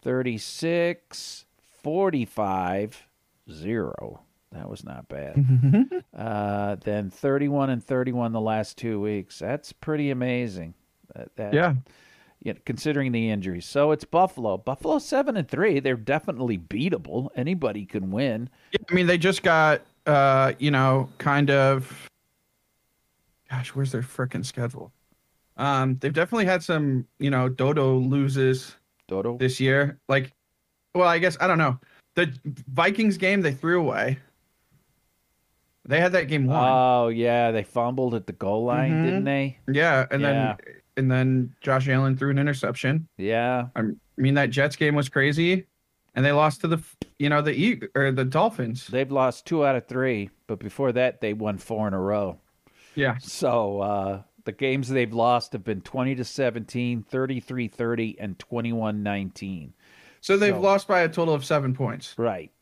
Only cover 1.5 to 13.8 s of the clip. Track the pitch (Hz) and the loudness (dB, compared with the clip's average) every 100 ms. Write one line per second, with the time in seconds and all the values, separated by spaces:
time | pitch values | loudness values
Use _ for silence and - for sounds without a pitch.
1.5 | _ _ _ 143 160 196 151 113 - 101 | _ _ _ -6 0 0 0 -4 -4 -2
2.5 | 92 90 95 107 - _ _ _ _ - | 0 0 -2 -4 -8 _ _ _ _ -20
3.5 | 78 87 113 76 50 53 - _ _ _ | -12 -6 -4 -4 -8 -14 -16 _ _ _
4.5 | 92 - - - 65 - 71 71 135 131 | -16 -14 -14 -14 -18 -14 -12 -6 -2 2
5.5 | 127 135 185 262 359 - - 110 104 104 | 4 4 4 2 -2 -10 -10 -6 -4 -4
6.5 | 101 101 98 - 104 98 - 139 139 143 | -2 -4 -4 -4 -4 -4 -4 -2 0 0
7.5 | 143 135 123 - 127 127 123 117 113 110 | 0 -2 -2 -2 -2 -2 -2 -2 -2 -2
8.5 | 110 107 - 117 107 104 104 92 - 87 | -2 -4 -8 -6 -4 -2 -4 -8 -10 -6
9.5 | 147 - - - 156 143 131 127 123 120 | -6 -10 -14 -6 -2 -2 -2 -2 -2 -4
10.5 | 92 82 87 _ _ _ - - - 107 | -8 -12 -16 _ _ _ -18 -18 -10 -2
11.5 | 143 175 131 - _ _ _ _ _ - | 2 2 0 -6 _ _ _ _ _ -10
12.5 | - - 120 156 147 135 120 113 104 92 | -10 -8 -6 -2 -2 0 0 -2 -2 -4
13.5 | 87 - 143 | -8 -4 0